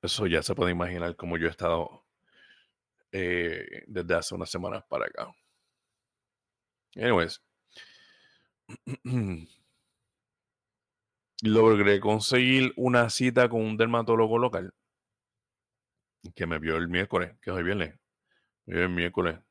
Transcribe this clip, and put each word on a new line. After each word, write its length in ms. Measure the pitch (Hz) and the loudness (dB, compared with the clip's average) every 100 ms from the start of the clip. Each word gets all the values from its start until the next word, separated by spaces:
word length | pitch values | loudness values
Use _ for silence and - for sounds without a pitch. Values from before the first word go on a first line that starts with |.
Eso 240 | 90 - 101 | -6 -2 0
ya 140 | 82 | 0
se 140 | 73 95 | 0 -2
puede 160 | 87 | 0
imaginar 440 | 87 87 90 85 85 | 0 -4 -4 -6 -8
cómo 220 | 87 85 | -6 -2
yo 100 | 82 | -2
he 40 | |
estado, 540 | 82 87 85 82 - _ _ _ _ _ _ _ _ _ _ _ | -2 -2 -2 -4 -12 _ _ _ _ _ _ _ _ _ _ _
eh, 720 | 98 90 90 85 82 - - - | -6 -2 -2 -2 -6 -12 -18 -12
desde 280 | 98 87 85 | -8 -2 -2
hace 180 | - 92 | -2 -8
unas 140 | 82 | -8
semanas 340 | 90 90 - - | -8 -6 -8 -6
para 160 | 71 50 | -6 -4
acá. 260 | - - - _ _ _ _ _ _ _ _ _ _ _ _ _ _ _ - | -6 -12 -14 _ _ _ _ _ _ _ _ _ _ _ _ _ _ _ -4
Anyways. 460 | 113 101 82 - _ _ _ - - - _ _ _ _ _ _ _ | 0 2 0 -6 _ _ _ -20 -20 -20 _ _ _ _ _ _ _
<clears throat> 800 | - - 131 - 123 104 85 85 _ _ _ _ _ _ _ _ _ _ _ _ _ _ _ _ _ _ - | -20 -14 -12 -4 -4 -2 -6 -12 _ _ _ _ _ _ _ _ _ _ _ _ _ _ _ _ _ _ -4
Logré 560 | 110 110 110 107 101 101 | 2 6 8 8 6 4
conseguir 720 | 104 107 107 123 127 131 131 - | 2 0 2 2 4 4 2 0
una 340 | 127 123 117 | 2 4 2
cita 400 | - 127 123 123 | 2 2 4 4
con 120 | 117 | 2
un 160 | 110 110 | -2 0
dermatólogo 600 | 113 117 113 113 110 117 | 2 2 2 2 4 2
local 360 | 123 95 92 _ _ _ _ _ _ _ _ _ _ _ _ _ _ _ - - | 0 -2 -8 _ _ _ _ _ _ _ _ _ _ _ _ _ _ _ -20 -8
que 100 | 85 | -4
me 140 | 80 | -4
vio 180 | 80 80 | -2 -2
el 100 | 85 | 0
miércoles, 480 | 87 101 90 90 - | -2 0 -2 -4 -10
que 80 | - | -8
es 60 | 92 | -4
hoy 80 | |
viernes. 360 | 87 101 78 - _ _ _ _ _ _ - | -2 -2 -4 -8 _ _ _ _ _ _ -8
Me 100 | 87 | -2
vio 80 | 90 | -2
el 60 | |
miércoles. 480 | 87 87 - 90 80 _ | 0 -2 0 -2 -4 _